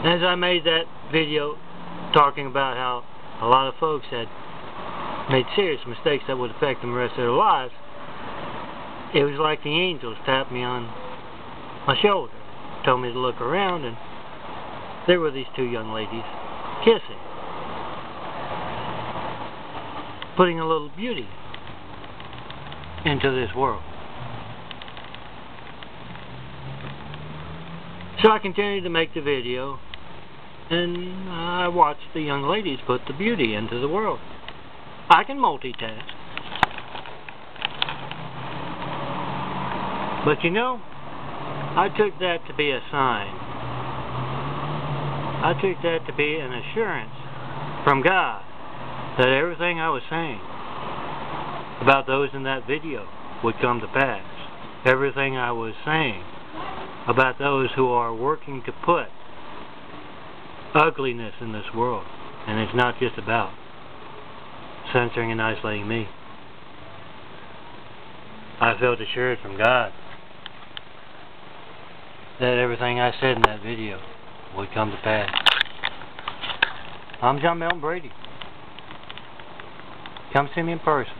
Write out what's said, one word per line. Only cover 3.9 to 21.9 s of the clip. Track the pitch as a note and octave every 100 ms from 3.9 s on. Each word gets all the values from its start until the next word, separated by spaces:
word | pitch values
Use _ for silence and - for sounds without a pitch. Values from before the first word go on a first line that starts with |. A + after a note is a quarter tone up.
| D3+ -
had | B2+ A2+ - - - - - - - - - -
made | C3+ B2+ -
serious | F#3+ C#3+ -
mistakes | A#2 D#3+ C#3+ -
that | C3
would | B2
affect | G#2+ D3 A#2+
them | A#2+
the | B2
rest | B2
of | -
their | B2
lives, | C3 G#3+ D#3+ B2+ - - - - - - - - - - - - - -
it | D#3
was | C#3+ C#3+
like | D#3 D#3
the | D3
angels | D#3 F#3 D#3 A#2+ G#2+ -
tapped | C3+ C3+
me | B2
on | B2 B2 A#2 G#2+ - - - - - - - - -
my | C3+
shoulder, | G#3 G3 B2 - - - - - -
told | B2+
me | B2
to | A#2+
look | B2+ A#2
around, | A#2+ F3 G3 F3
and | C3 A2+ - - - - - - - - - - -
there | F3+
were | D#3
these | C3+ B2 -
two | B2
young | A#2+ A2
ladies | A2 G#2+ A2 A2 - - - - - -
kissing, | A3 - A2 - - - - - - - - - - - - - - - - - - - - - - - - - - - - - - - -
putting | F3+ E3
a | D#3+
little | D#3+ D3 D3
beauty | A#3 F#3+ G#2 F#2+ - - - - -